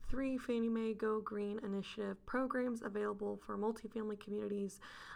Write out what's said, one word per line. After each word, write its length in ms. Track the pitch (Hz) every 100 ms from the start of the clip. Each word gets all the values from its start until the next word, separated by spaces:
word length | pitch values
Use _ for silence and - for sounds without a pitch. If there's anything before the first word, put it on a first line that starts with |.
| -
three 300 | 254 269 262
Fannie 300 | 247 233 226
Mae 260 | 226 226
Go 260 | 214 220 214
Green 380 | - 208 202 214
Initiative 600 | 196 196 190 - 202 190 -
programs 540 | 247 262 254 247 233
available 600 | 226 208 208 202 202 202
for 140 | - 202
multifamily 640 | 214 226 208 226 214 208
communities, 580 | 202 208 208 202 196 - - - -